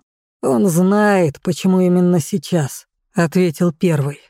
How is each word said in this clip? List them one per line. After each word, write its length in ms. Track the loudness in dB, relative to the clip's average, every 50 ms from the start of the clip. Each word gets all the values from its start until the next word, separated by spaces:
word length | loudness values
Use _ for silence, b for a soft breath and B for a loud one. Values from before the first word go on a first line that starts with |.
| _ _ _ _ _ _ _ -6
«Он 260 | -4 -2 0 2 2
знает, 760 | 2 2 2 2 2 2 2 2 2 2 2 0 0 -2 -4
почему 400 | -6 -6 -6 -2 0 0 2 2
именно 400 | 2 2 2 2 2 2 2 0
сейчас», — 680 | -2 -2 -6 -8 -6 -2 -2 -2 -2 -4 -8 -12 -20 _ _ _ _ _ -4
ответил 600 | -2 -2 0 0 0 0 -2 -2 -2 -2 -2 -2
первый. 480 | -2 -2 0 0 0 -2 -4 -6 -12 _